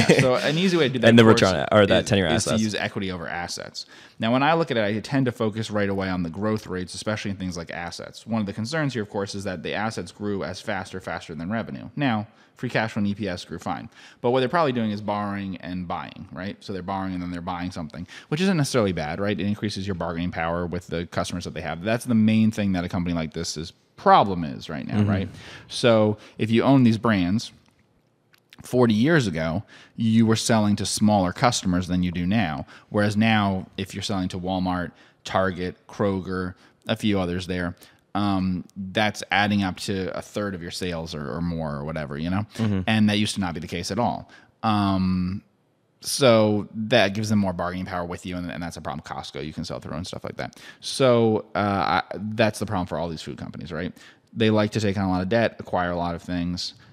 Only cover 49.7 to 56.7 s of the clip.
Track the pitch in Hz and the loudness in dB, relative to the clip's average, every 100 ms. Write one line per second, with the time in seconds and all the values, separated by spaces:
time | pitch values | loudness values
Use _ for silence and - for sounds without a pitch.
49.7 | 64 - 76 - - - - 65 - - | -8 -8 -8 -8 -10 -10 -8 -10 -10 -20
50.7 | - - - 135 120 113 110 - - 104 | -14 -10 2 4 6 6 2 0 -2 0
51.7 | 98 62 87 - 87 107 110 110 - 101 | 2 2 0 0 -6 -6 0 0 0 -4
52.7 | 101 90 76 87 78 - 67 - - - | -2 -2 -4 -6 -6 -10 -10 -12 -12 -10
53.7 | 82 90 - - - _ - 110 107 107 | -8 -8 -10 -20 -20 _ 2 4 4 4
54.7 | 110 104 98 95 90 92 117 110 - - | 2 0 0 0 0 2 2 2 -2 -4
55.7 | 98 87 87 85 85 - 90 87 90 - | -2 0 -2 -2 -4 -6 -4 -2 -4 -8